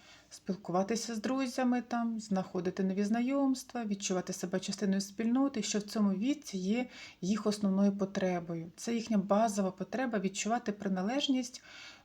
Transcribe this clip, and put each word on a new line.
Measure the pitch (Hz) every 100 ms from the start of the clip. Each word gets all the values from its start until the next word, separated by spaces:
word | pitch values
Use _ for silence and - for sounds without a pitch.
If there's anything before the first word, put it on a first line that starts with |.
| - - -
спілкуватися | - - 180 - 175 196 226 -
з | 226
друзями, | 214 262 262 254 247 247
там, | 240 240 233 226
знаходити | - 190 185 185 180 185
нові | 190 190
знайомства, | 208 233 247 277 269 254 - 240
відчувати | 220 196 - 180 180
себе | 180 180 190
частиною | 196 196 202 190
спільноти, | 196 - 226 254 277 220
що | - 208
в |
цьому | 208 226 202
віці | 190 247 294 - 190
є | 185 233 247 - - -
їх | 180 214 214
основною | 208 196 190 202
потребою. | 196 196 196 185 175 170 165 165 -
Це | -
їхня | 233 226 214
базова | 190 202 226 202 190
потреба | - 190 226 262 220
відчувати | 190 - 208 233 -
приналежність | 202 196 185 196 269 285 254 247 - - - - -